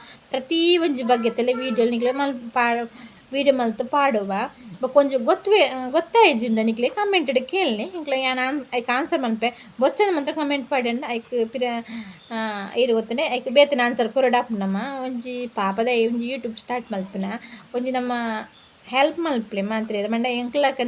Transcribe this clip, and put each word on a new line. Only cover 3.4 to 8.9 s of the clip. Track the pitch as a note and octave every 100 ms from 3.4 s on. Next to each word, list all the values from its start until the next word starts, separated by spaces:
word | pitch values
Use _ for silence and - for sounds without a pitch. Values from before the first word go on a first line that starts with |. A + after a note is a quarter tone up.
| C#4+ C4
ಮಲ್ತು | A#3 A3
ಪಾಡುವ. | A#3+ C#4+ C#4 A3 G3 G3 C4+ - A3+ F3
ಬೊಕ | B3+ C#4+
ಒಂಜಿ | C#4 C4
ಗೊತ್ತುವೆ, | A#3 F#4 G4+ G#4 C4 B3+ B3+
ಗೊತ್ತಾಯ್ಜಿಂಡ | D4+ E4 A#4 G4 A#3 A#3+ A3
ನಿಕ್ಲೆ | A3 A3 B3
ಕಾಮೆಂಟ್ | G#4 G#4 F#4 C#4
ಇಡು | C4 -
ಕೇಳ್ನೆ. | F#4+ E4 G#3+
ಎಂಕ್ಲೆ | E4+ F4+ D4 C4
ಯಾನ್ | C4 B3+ C4
ಆನ್-, | D4 B3 B3
ಐಕ್ | A#3